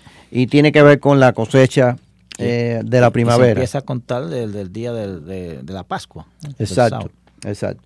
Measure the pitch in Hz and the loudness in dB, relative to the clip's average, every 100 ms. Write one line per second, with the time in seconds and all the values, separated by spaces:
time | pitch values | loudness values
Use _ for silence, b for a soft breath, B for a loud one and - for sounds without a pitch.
0 | b b b 120 123 147 151 151 147 131 | b b b -4 0 4 4 6 6 6
1 | 143 139 127 113 113 135 127 143 123 123 | 4 4 4 2 0 2 4 4 0 -2
2 | _ _ _ - 120 120 120 113 110 127 | _ _ _ -8 -6 -4 -4 -4 -2 4
3 | 120 120 117 120 123 113 123 139 135 123 | 4 4 2 4 4 2 -2 -6 -8 -10
4 | - 123 165 135 107 101 92 107 120 117 | -8 -8 -8 -8 -8 -10 -12 -10 -10 -8
5 | 101 90 76 95 87 71 69 104 - 185 | -8 -10 -12 -12 -12 -14 -14 -14 -10 -12
6 | - - - _ 147 135 107 98 117 123 | -12 -20 -20 _ -16 -8 -6 0 0 0
7 | - _ _ _ 104 101 101 98 | -12 _ _ _ -12 -8 -8 -10